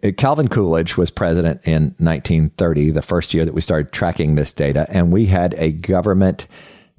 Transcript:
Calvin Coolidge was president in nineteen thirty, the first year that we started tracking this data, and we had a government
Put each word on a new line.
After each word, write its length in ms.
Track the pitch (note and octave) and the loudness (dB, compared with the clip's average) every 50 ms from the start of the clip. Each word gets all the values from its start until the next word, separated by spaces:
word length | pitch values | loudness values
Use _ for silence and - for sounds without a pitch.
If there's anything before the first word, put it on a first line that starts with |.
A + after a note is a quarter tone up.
| - G3+ F#3+ | -4 -4 -2
Calvin 320 | - C3+ C3+ D3 D3+ D3 A#2 | 0 0 0 2 2 0 0
Coolidge 480 | - B2 G2+ E2+ D#2+ E2 E2 E2+ - | 0 0 2 2 2 0 0 -2 0
was 140 | - F2 - | -2 -2 -2
president 500 | - - G2+ E2+ E2 F2 E2+ E2 D#2 - - | -2 -2 -2 0 0 2 0 0 -2 -2 -2
in 300 | E2 D#2+ D#2 D#2 C#2 - - | 0 2 2 2 0 0 0
nineteen 520 | E2+ E2 E2 C#2 - - E2+ D#2+ D#2 D2+ | 0 0 0 -2 -2 0 0 2 2 0
thirty, 400 | - - F#2 E2+ D#2+ D2 D2 D#2 | 0 -2 -2 0 2 2 2 2
the 120 | D2+ D#2 | 0 -2
first 320 | - - F2 E2+ - - - | -2 -2 -2 -2 -2 0 0
year 100 | E2 D#2+ | 0 0
that 80 | E2 | 0
we 80 | - D#2+ | -2 -4
started 320 | D#2+ - E2+ D#2 C#2+ - | -4 -2 -2 -2 -2 -4
tracking 440 | - - F#2 E2+ E2+ - E2 D2+ D2+ | -4 -4 -4 -2 -2 -2 0 0 0
this 160 | D2+ D2 - | 0 0 -2
data, 340 | - - D2 C#2+ C#2 D2 D#2 - | -4 -2 -2 0 0 0 -2 0
and 240 | - F#2 F2 E2+ | 0 0 2 2
we 140 | F2 G#2 A2+ | 2 2 2
had 280 | F#2+ F#2+ F2+ F2 F2+ - - | 2 2 2 0 -2 -2 -2
a 140 | D#2+ E2 | -2 -2
government 720 | D#2 E2 E2+ - F#2+ F2+ F2 G#2 F#2+ F#2+ F#2+ F#2 F#2 - - - - - - - - - _ _ _ | -2 -4 -2 0 0 0 2 2 2 2 2 2 0 -2 -10 -18 -20 -20 -20 -20 -20 -20 _ _ _